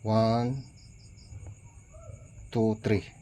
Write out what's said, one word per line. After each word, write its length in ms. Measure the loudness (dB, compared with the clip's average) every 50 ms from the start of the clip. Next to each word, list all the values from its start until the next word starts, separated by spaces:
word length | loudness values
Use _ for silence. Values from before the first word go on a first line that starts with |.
| 0
One, 560 | 2 4 4 4 4 4 2 2 0 -2 -4 -8 -12 -20 -20 -20 -20 -20 -20 -20 -20 -20 -20 -18 -16 -16 -16 -14 -16 -18 -18 -20 -20 -20 -20 -20 -20 -20 -20 -18 -18 -18 -18 -18 -20 -20 -20 -18
two, 320 | -4 0 2 2 2 2 0
three. 240 | 2 2 2 2 0 -6 -20 -20